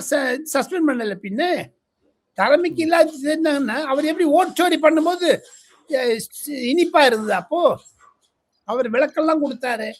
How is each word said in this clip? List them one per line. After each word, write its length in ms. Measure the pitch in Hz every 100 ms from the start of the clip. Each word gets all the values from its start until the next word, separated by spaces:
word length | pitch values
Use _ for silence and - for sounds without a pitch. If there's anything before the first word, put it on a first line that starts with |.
| -
ச-, 300 | 285 262 254 311
சஸ்பெண்ட் 340 | 277 254 370 302
பண்ணல? 260 | 247 220 185
பின்ன 220 | 202 214 359 277 131 _ _ _ _ _ _
தலைமைக்கு 500 | - 214 302 349 339
இல்லாத 300 | 320 330 320 302
என்னன்னா, 540 | 285 311 320 285 240 254
அவர் 240 | 294 269 311
எப்படி 220 | 339 320
ஓட்சோரி 500 | 311 359 - 349 311
பண்ணும்போது, 480 | 302 320 320 359 339 202 - - _ _ -
எ, 120 | 269 247 226 - - 294
இனிப்பா 560 | 277 240 330 339 339 269
இருந்தது? 280 | 220 214
அப்போ 460 | 190 175 339 302 151 - _ _ _ _ _ _ _
அவர் 260 | - 247 247
விளக்கெல்லாம் 520 | 233 302 311 311 311
கொடுத்தாரு. 460 | 277 240 254 226 220